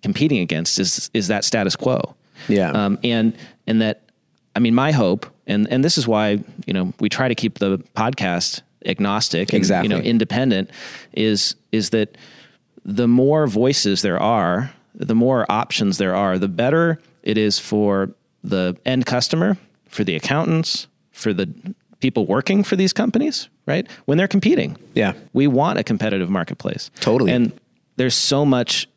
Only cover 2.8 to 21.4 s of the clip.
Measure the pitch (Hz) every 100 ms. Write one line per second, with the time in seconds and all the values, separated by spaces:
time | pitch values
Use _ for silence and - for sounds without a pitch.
2.8 | 101 98 120 117 113 110 - _ - 110
3.8 | 110 - _ _ _ _ _ - 117 117
4.8 | 139 147 98 101 - _ - 104 107 127
5.8 | 151 170 117 107 107 104 - - - 92
6.8 | 92 - 104 - 131 110 110 - 98 95
7.8 | - - 113 139 95 87 - - _ _
8.8 | - - 101 104 - 82 98 107 92 95
9.8 | 104 101 - 117 110 117 131 95 95 -
10.8 | - - - - 110 101 - - _ 110
11.8 | 98 110 107 - - - - _ _ -
12.8 | - 101 120 120 135 156 147 101 127 143
13.8 | 104 95 101 85 104 113 87 90 135 -
14.8 | _ - - 113 120 131 110 104 - -
15.8 | 104 92 98 92 98 92 98 87 120 160
16.8 | 170 160 _ _ - 110 107 98 - 107
17.8 | 104 98 98 - _ _ 95 98 92 90
18.8 | - 131 123 123 - 160 185 185 _ _
19.8 | _ - 95 80 - 143 160 160 160 -
20.8 | - _ _ - 110 95